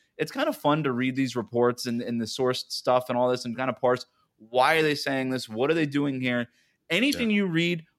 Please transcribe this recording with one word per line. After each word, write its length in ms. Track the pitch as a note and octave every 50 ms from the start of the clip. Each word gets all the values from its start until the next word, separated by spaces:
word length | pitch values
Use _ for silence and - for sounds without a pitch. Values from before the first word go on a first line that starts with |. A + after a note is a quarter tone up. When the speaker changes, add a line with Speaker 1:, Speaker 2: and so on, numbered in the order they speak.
| _ _ _ -
Speaker 1:
It's 140 | D#3 D#3+
kind 160 | - C4 D4 D#4+
of 80 | -
fun 260 | - - D3 D3 D#3+
to 80 | D3 C#3
read 220 | B2 A#2+ B2+ C3 B2+
these 220 | C3+ C3+ B2 A#2+
reports 500 | B2 G#2+ - A#2+ A#2+ A#2+ B2 A#2+ - -
and, 160 | B2 A#2 A#2+
and 180 | - G2+ A#2+ A#2
the 40 | A2+
sourced 460 | G#2+ - - C3 B2+ B2 - - -
stuff 320 | - - - C3 B2+ B2+ B2+ -
and 80 | B2
all 140 | B2 B2 B2
this 140 | B2+ B2 -
and 120 | B2 A2+
kind 140 | B2 C3 C3
of 60 | A#2 -
parse, 240 | - B2 B2 A#2+ - _ _ _ _ _ _
why 380 | _ A2 A2 A#2+ B2 B2+ D3 D#3+
are 60 | D#3+
they 140 | D#3 D3+ D3
saying 340 | C#3+ - C#3+ C3+ C3 C3 C3
this? 180 | C3 B2+ - -
What 220 | G#2+ A2+ C3 C#3+
are 40 | D#3+
they 120 | E3+ D#3
doing 340 | D3 C3+ C#3+ C#3+ C#3+ C3 B2+
here? 280 | B2+ B2+ B2 A#2+ A#2 - _ _ _ _ _ _ _ -
Anything 400 | E3 F#3+ B3 C#4+ C4+ - A#3+ A3
Speaker 2:
Yeah. 60 | G#3
Speaker 1:
you 100 | G#3 G3+
read, 380 | F#3 D#3+ E3 E3+ F3 F3 E3 D#3+ _ _